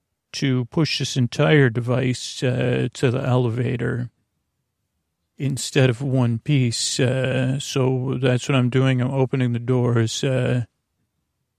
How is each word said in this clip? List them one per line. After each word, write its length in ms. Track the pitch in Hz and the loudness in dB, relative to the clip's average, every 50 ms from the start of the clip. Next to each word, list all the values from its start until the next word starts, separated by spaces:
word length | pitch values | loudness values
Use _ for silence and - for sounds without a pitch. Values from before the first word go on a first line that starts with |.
| _ _ _ _ _ _ | _ _ _ _ _ _
to 320 | - - 147 135 127 127 120 | -8 -4 -2 0 0 -2 -2
push 340 | - - 170 151 - - - | -2 -2 -2 0 0 -2 -4
this 180 | - - - | -6 -4 0
entire 540 | 139 123 117 - - 147 160 156 147 135 123 | 0 0 0 0 0 2 4 6 6 6 4
device, 720 | 110 123 117 123 123 127 131 127 123 - - - - - | 2 -2 -2 -2 -2 0 0 -2 -2 -4 -8 -12 -8 -4
uh, 460 | - 123 123 123 127 127 123 131 127 123 - | -2 -2 0 0 0 0 0 -2 -2 -4 -2
to 160 | - - 123 | 0 0 0
the 100 | 113 135 | 0 0
elevator 880 | 139 127 123 127 123 117 110 123 120 120 127 113 - 123 123 120 123 117 - _ _ _ _ _ _ _ _ _ _ _ _ _ _ _ _ _ _ _ _ _ _ _ _ - | 0 2 2 2 2 0 -2 -2 -2 -4 -4 -4 -4 -4 -4 -4 -8 -10 -12 _ _ _ _ _ _ _ _ _ _ _ _ _ _ _ _ _ _ _ _ _ _ _ _ -6
instead 520 | 143 135 143 117 - - - 139 131 131 | -4 -4 -4 -4 -6 0 2 4 4 4
of 120 | 113 113 | 2 0
one 380 | 139 139 127 131 120 117 117 110 | -2 -2 0 2 2 2 0 -2
piece. 580 | - - 151 135 123 117 110 - - - - - | 0 0 2 2 2 0 0 -2 -4 -4 0 0
Uh, 640 | 135 120 127 131 127 131 131 127 131 131 135 143 | 0 0 0 0 -2 -2 0 0 0 -2 -2 -4
so 580 | - - - 139 127 131 131 127 127 135 131 127 | -6 -4 -2 0 0 2 0 -2 -2 -4 -4 0
that's 280 | 135 127 123 120 - - | 2 2 2 0 0 0
what 80 | 143 | 2
I'm 140 | 131 123 123 | 2 2 2
doing. 300 | 123 131 131 131 131 123 | 2 2 2 2 2 0
I'm 120 | 120 131 | 0 -2
opening 400 | 139 135 131 120 - 135 127 120 | 0 0 0 0 0 0 0 0
the 80 | 117 117 | -2 -2
doors, 640 | 120 120 127 123 123 120 117 117 113 110 - - - | -2 0 0 2 2 2 2 2 0 0 -2 -2 -2
uh, 400 | 139 131 127 123 123 123 127 113 - _ _ _ _ _ _ _ _ _ _ _ _ _ _ _ _ _ | 0 0 0 0 0 0 -2 -2 -6 _ _ _ _ _ _ _ _ _ _ _ _ _ _ _ _ _